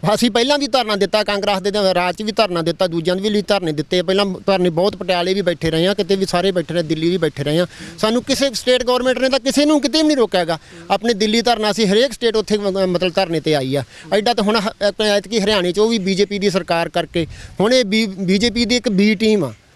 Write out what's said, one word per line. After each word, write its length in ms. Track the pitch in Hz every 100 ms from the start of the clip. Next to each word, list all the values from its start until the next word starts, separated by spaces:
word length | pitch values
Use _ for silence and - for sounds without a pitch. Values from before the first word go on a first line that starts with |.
| -
ਅਸੀਂ 160 | 214 240
ਪਹਿਲਾਂ 280 | 233 247 294
ਵੀ 80 | 277
ਧਰਨਾ 300 | 262 220 208
ਦਿੱਤਾ, 280 | 196 214
ਕਾਂਗਰਸ 380 | 208 202 196 196
ਦੇ 80 | 190
ਤਾਂ 240 | 202 196
ਰਾਜ 200 | 180 180
'ਚ 80 | 175
ਵੀ 100 | 214
ਧਰਨਾ 300 | 208 208 175
ਦਿੱਤਾ, 240 | 165 160 185
ਦੂਜਿਆਂ 300 | 165 160 185
ਦੇ 140 | 202
ਵੀ 120 | 208
ਧਰਨੇ 300 | 196 202 175
ਦਿੱਤੇ। 300 | 151 151 180
ਪਹਿਲਾਂ 240 | 175 190 202
ਧਰਨੇ 440 | 185 202 190 180
ਬਹੁਤ 260 | 160 196 190
ਪਟਿਆਲੇ 380 | 185 180 175
ਵੀ 80 | 190
ਬੈਠੇ 280 | 180 170 165
ਰਹੇ 160 | 160 180
ਆ, 80 |
ਕਿਤੇ 220 | 202 180 196
ਵੀ 100 | 185
ਸਾਰੇ 260 | 180 185
ਬੈਠੇ 220 | 180 151
ਰਹੇ, 80 | 165
ਦਿੱਲੀ 280 | 156 160 165
ਵੀ 60 | 185
ਬੈਠੇ 280 | 160 -
ਰਹੇ 160 | 147 156
ਆ। 60 | 175 - 170 170
ਸਾਨੂੰ 240 | 220 233
ਕਿਸੇ 280 | 233 262 277
ਸਟੇਟ 300 | 214 - 254
ਗੌਰਮੈਂਟ 340 | 247 247 247 247
ਨੇ 100 | 262
ਤਾਂ 120 | 269
ਕਿਸੇ 240 | 254 269
ਨੂੰ 160 | 294 302
ਕਿਤੇ 180 | 294 311
ਵੀ 80 | 311
ਨਹੀਂ 100 | 294
ਰੋਕਿਆ 280 | 220 185
ਗਾ। 140 | 165 165 - 170 -
ਆਪਣੇ 240 | 196 220
ਦਿੱਲੀ 280 | 214 214 226
ਧਰਨਾ 300 | 226 226 214
ਸੀ, 140 | 208 208
ਹਰੇਕ 260 | 208 262
ਸਟੇਟ 240 | 220 233 214
ਉੱਥੇ 220 | 196 208
ਮ-, 280 | 202 190 190
ਮਤਲਬ 260 | 175 180
ਧਰਨੇ 240 | 170 185 165
'ਤੇ 160 | 151
ਆਈ 200 | 151 131
ਆ। 80 | 139 123 - 160
ਐਡਾ 220 | 196 208
ਤਾਂ 100 | 214
ਹੁਣ 160 | 208 220
ਹ-, 240 | 196 - 202
ਆਪਣੇ 220 | 196 214
ਐਤਕੀ 300 | 202 190 226
ਹਰਿਆਣੇ 320 | 196 214 180
'ਚ 60 | 175
ਉਹ 100 | 220
ਵੀ 100 | 233
ਬੀਜੇਪੀ 400 | 185 185 196 202
ਦੀ 120 | 202
ਸਰਕਾਰ 380 | 185 170 170 165
ਕਰਕੇ 380 | 175 160 175 160 - - -
ਹੁਣ 140 | 202
ਇਹ 100 | 254
ਬੀ-, 280 | 214 214 220 190
ਬੀਜੇਪੀ 460 | 185 196 233 226
ਦੀ 120 | 233 247
ਇੱਕ 120 | 240
ਬੀ 260 | 190 208
ਟੀਮ 300 | 208 220 208
ਆ। 100 | 139 107 _